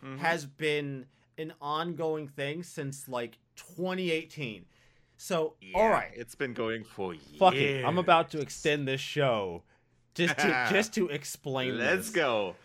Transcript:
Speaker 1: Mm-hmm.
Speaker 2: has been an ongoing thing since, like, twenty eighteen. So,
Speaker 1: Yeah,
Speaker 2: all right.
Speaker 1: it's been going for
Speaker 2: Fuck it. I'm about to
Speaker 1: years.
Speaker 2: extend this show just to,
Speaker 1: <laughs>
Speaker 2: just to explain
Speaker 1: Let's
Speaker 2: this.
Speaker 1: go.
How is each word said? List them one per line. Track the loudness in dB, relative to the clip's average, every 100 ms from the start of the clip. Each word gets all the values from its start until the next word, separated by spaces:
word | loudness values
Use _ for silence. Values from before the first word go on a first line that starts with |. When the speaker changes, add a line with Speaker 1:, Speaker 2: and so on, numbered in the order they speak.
Speaker 1:
Mm-hmm. | -12 -2
Speaker 2:
has | 0 0 -4
been | -4 0 0 -2 -6 -12 _ _ -12
an | -10 -8
ongoing | -4 -2 -2 -2 -2 -2 -6
thing | -6 -6 -6
since, | -8 -8 -8 -8 -6
like, | -6 -6 -10 _ -20
twenty | -14 -6 -4 0 0
eighteen. | 0 -2 -8 -8 -8 -16 _ _ _ _ -16
So, | -4 0 0 -4
Speaker 1:
Yeah, | -2 4
Speaker 2:
all | 6
right. | 4 2
Speaker 1:
it's | -8 -12 -6
been | -4
going | -2 -2 -2
for | -6 -6 -6 -6 -12 4
Speaker 2:
Fuck | 4 6
it. | 2 2
I'm | 0 2
about | 6 6 4
to | -4
Speaker 1:
years. | -6
Speaker 2:
extend | -2 0 2 0
this | -2
show | -2 2 2 2 0 -6 -12 _ _ _ _ 0
just | 0 2
to, | 2 2 4
Speaker 1:
<laughs> |
Speaker 2:
just | 2 2
to | 0 -2
explain | -4 -8 -10 -4 -2 -2 0
Speaker 1:
Let's | 2 0 0
Speaker 2:
this. | 2
Speaker 1:
go. | 2 2 0 -6